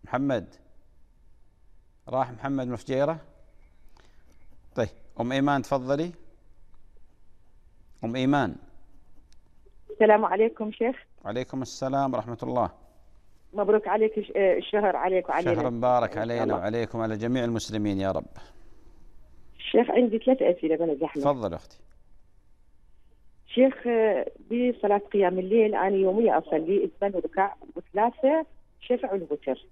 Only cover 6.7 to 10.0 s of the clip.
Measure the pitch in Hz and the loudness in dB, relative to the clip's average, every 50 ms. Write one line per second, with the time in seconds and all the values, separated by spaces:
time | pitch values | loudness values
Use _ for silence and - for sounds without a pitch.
6.7 | - - - - - - - - - _ - - - - - - - - _ - | -20 -20 -20 -20 -20 -20 -20 -20 -20 _ -20 -20 -20 -20 -20 -20 -20 -20 _ -20
7.7 | _ - - - - - - 113 117 131 127 135 143 143 127 90 - - - - | _ -20 -20 -20 -14 -8 -6 -4 -2 0 2 4 4 4 2 0 -4 -10 -16 -20
8.7 | - - - - - - - - - - - _ - - - - - - - - | -20 -20 -20 -20 -20 -20 -20 -20 -20 -20 -20 _ -20 -20 -20 -20 -20 -20 -20 -20
9.7 | _ - - - - - | _ -20 -18 -18 2 4